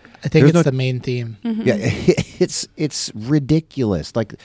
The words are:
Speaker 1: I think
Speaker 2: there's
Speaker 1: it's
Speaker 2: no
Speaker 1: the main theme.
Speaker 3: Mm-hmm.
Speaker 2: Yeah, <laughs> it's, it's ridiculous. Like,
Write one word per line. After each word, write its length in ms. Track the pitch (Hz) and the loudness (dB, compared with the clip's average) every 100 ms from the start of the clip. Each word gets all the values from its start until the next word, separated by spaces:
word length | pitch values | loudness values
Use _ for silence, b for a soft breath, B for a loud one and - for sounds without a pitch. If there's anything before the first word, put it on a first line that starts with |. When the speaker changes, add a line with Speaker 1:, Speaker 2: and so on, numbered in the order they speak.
| b b | b b
Speaker 1:
I 60 | - | 0
think 20 | |
Speaker 2:
there's 140 | 160 147 | 4 6
Speaker 1:
it's 80 | 170 | 6
Speaker 2:
no 80 | |
Speaker 1:
the 80 | 151 | 2
main 280 | 131 131 127 | 0 -2 -2
theme. 380 | 123 123 117 113 233 | -4 -6 -6 -8 -6
Speaker 3:
Mm-hmm. 160 | 220 | -2
Speaker 2:
Yeah, 140 | 127 104 | 0 0
<laughs> 600 | - - - - - - | -2 -2 0 0 0 -2
it's, 280 | 180 - - - | -2 -2 -8 -6
it's 360 | 156 - - | -6 -4 -8
ridiculous. 1040 | 110 110 151 131 156 - - 113 90 73 120 | -8 -2 0 2 0 0 -4 0 0 -2 -4
Like, 180 | 110 - | -4 -8